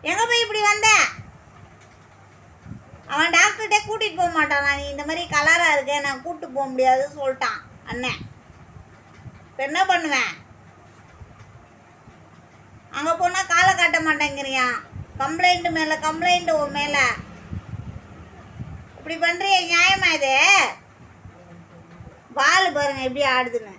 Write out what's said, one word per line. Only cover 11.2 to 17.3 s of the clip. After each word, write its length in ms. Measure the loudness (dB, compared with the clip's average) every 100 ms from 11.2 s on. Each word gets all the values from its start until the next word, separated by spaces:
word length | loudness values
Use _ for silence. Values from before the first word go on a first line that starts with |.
| -20 -20 -20 -20 -20 -20 -20 -20 -20 -20 -20 -20 -20 -20 -20 -20 -14 -6
அங்க 160 | -2 0
போனா 220 | 0 0 2
காலை 200 | 4 4 4
காட்ட 240 | 2 2 0
மாட்டேங்கிறியான். 680 | 0 -2 -4 -4 -2 -2 -2 -10 -16 -16 -6
கம்ப்ளைண்ட் 480 | -6 2 2 2 0 -2
மேல 220 | -2 -2 -2
கம்ப்ளைண்ட் 440 | -2 2 2 2 -2
உன் 200 | -2 -4
மேல. 180 | -2 0 0 -2 -12